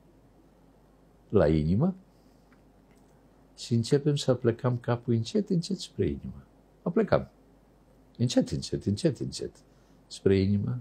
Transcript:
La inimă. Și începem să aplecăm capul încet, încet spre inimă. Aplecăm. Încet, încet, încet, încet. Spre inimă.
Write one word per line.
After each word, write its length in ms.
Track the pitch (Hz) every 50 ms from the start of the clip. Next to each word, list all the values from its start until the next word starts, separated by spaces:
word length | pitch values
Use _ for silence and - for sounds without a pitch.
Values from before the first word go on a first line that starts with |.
| _ _ _ _ _ _ _ _ _ _ _ _ _ _ _ _ _ _ _ _ _ _ _ _ _ -
La 200 | - 101 82 76
inimă. 460 | 80 80 76 80 90 107 156 190 185 - - _ _ _ _ _ _ _ _ _ - _ _ - _ _ _ _ - _ _ _ _ _ _ _ _ _ _ _ _
Și 180 | - - - 123
începem 420 | 117 113 - 147 139 143 151 143
să 140 | 143 - -
aplecăm 460 | 127 123 - 120 113 - - 127 123 120
capul 360 | - - 123 120 - - 117
încet, 340 | 113 110 - - 214 202 -
încet 280 | 190 170 170 - 196 -
spre 280 | - - - - 95
inimă. 360 | 80 71 69 - - - - - _ _ _ _ _ _ _ -
Aplecăm. 460 | 180 170 226 220 - - - 127 - _ _ _ _ _ _ _ _ _ _ _ _ _ _ - _ _ -
Încet, 300 | 120 120 - 262 214 -
încet, 340 | - 143 - - - - -
încet, 340 | - 104 - - 160 127 -
încet. 380 | - 64 - - - 57 - - - _ - _ _ _ - _ _
Spre 320 | - - - - 98 98 98
inimă. 400 | 95 95 101 101 107 120 123 123